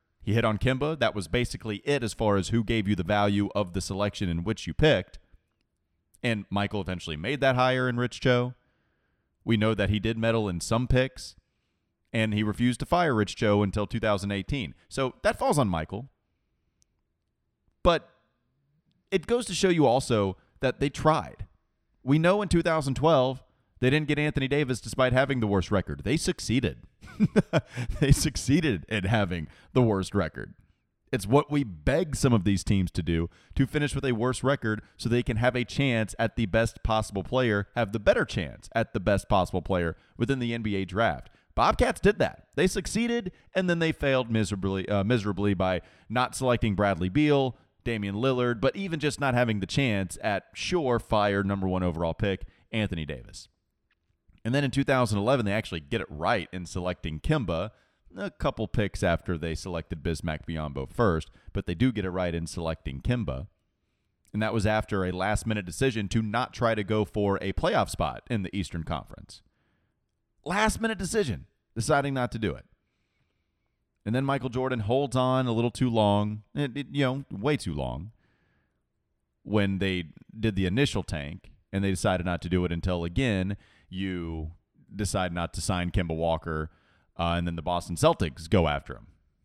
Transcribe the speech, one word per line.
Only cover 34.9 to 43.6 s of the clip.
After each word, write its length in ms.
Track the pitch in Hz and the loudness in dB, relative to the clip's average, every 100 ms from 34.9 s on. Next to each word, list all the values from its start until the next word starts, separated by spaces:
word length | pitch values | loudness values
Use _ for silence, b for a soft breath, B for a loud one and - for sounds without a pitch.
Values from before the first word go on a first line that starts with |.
| b | b
so 140 | 120 | -2
they 140 | 120 | 0
can 140 | 123 113 | 0 2
have 180 | 123 123 | 2 2
a 80 | |
chance 500 | 123 - 139 117 107 - | -4 0 2 2 -2 -2
at 160 | 113 - | -2 0
the 100 | 110 | 0
best 380 | 113 113 - | 2 0 -2
possible 400 | 110 110 110 98 | 0 0 0 -4
player, 440 | 87 131 123 101 101 - | -2 0 2 0 -2 -2
have 180 | 107 | -2
the 60 | 110 | 0
better 260 | 104 247 165 | 2 2 2
chance 440 | 113 76 53 - 113 | -4 -6 -10 -6 -4
at 180 | 113 | -2
the 60 | 110 | -2
best 280 | 90 98 - | 0 0 2
possible 360 | 101 90 92 | 0 2 -2
player 340 | - 92 85 80 b b | -2 -2 -2 -4 b b
within 200 | 135 135 | -2 0
the 160 | 120 | -2
N 80 | 117 | -4
B 140 | 110 98 | -2 -2
A 100 | 92 | -2
draft. 460 | 92 113 69 - b b - | 0 0 0 -10 b b 0
Bobcats 440 | 139 - 254 - | 2 4 2 4
did 200 | 190 214 | 2 4
that. 280 | 113 - - - | 0 -2 -10 0
They 120 | 185 | 0
succeeded, 640 | 214 - 214 233 233 185 b b | 0 -4 -2 0 -2 -4 b b
and 120 | 185 | -2